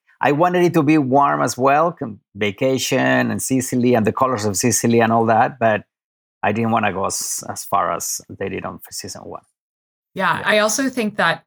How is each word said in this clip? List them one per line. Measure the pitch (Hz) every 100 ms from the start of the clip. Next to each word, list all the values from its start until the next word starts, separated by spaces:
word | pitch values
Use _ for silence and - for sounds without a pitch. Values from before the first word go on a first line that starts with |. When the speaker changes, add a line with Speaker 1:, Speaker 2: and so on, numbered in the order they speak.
| _ _
Speaker 1:
I | 143
wanted | 147 180 180
it | 175
to | 170
be | 147 156
warm | 127 135 143 147
as | 131 -
well, | 135 147 170
com-, | - 120 101 _
vacation | 101 104 95 135 131 - 127 131 127 120
and | 104
Sicily | - 131 - 127 123
and | 120 107
the |
colors | - 131 113
of | 104 95
Sicily | 123 - 120 117
and | 113
all | 117 113
that, | 110 - -
but | 113 104 - _ _ _ _ _
I | 101
didn't | 104 113
wanna | 113 104
go | 92
as, | 98 - - - 110
as | 107
far | - 98 87
as | 82 - - -
they | 95 95
did | 92
on | 92 90 -
season | - 101 -
one. | 92 - _ _ _ _ _ _ _
Speaker 2:
Yeah, | 185 180 -
Speaker 1:
Yeah. | 196
Speaker 2:
I | 214
also | 214 285 262
think | 254 214 208
that | 170 175